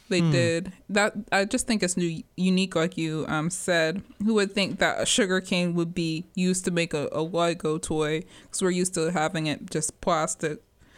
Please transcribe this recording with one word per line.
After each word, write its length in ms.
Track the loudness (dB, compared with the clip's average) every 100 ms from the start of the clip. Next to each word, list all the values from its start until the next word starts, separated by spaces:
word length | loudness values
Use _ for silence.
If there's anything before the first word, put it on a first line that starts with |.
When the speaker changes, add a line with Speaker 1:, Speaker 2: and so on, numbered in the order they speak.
| -2
Speaker 1:
They 120 | 2
Speaker 2:
Hmm. 100 | 4
Speaker 1:
did 420 | 4 2 0 -4 -12 -2
that. 260 | 2 2 -2 -2
I 120 | 0 2
just 200 | 0 0
think 160 | 0
it's 140 | 0 0
new, 260 | 0 -2 -10 0
unique, 400 | 2 4 2 2
like 200 | 0 0
you, 280 | -2 -2 -2
um, 240 | -2 -2
said. 520 | -2 0 2 2 -2 -8 -4
Who 100 | 0
would 180 | 2 2
think 260 | 0 -2 2
that 220 | 0 2
a 60 | 0
sugarcane 680 | 2 2 2 0 0 2
would 180 | 0 -2
be 320 | -2 -2 -2 -6 -2
used 280 | 0 0 0
to 40 |
make 240 | 0 0
a, 140 | -2 -4
a 120 | -4
Lego 560 | -2 0 0 0 -2 -2
toy? 440 | -2 -2 0 -2 -6 -18 -12
'Cause 100 | -2
we're 80 | 0
used 240 | 2 0
to 160 | 0 -2
having 380 | 0 0 0 -2
it 200 | -4 -4
just 320 | -4 -4 -4
plastic. 600 | -2 0 -2 -4 -6 -6 _ _ -20